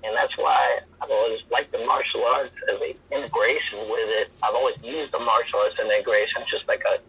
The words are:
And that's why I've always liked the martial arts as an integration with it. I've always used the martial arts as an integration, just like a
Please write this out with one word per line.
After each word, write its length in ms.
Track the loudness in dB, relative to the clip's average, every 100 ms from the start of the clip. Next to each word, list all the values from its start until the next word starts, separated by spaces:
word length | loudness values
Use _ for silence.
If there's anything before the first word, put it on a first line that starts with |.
And 120 | -2 -2
that's 220 | -2 -2
why 420 | 2 4 4 0 -4 -14
I've 80 | -2
always 320 | 2 2 -2 -2
liked 220 | -4 -2
the 120 | -6 0
martial 380 | 0 0 0
arts 300 | 2 2 -2 -6 -4
as 80 | -2
an 140 | -4 -8 _
integration 680 | -6 -2 0 2 2 -2 -6
with 280 | -4 -2 0
it. 240 | 0 -2 -2
I've 140 | 0 2
always 200 | 0 -2
used 300 | -8 -8 -4
the 80 | -4
martial 400 | 2 2 2 2
arts 160 | 2 0
as 80 | 2
an 60 |
integration, 520 | 2 4 2 2 -2 -4
just 180 | -6 -2
like 140 | 0 2
a 140 | 0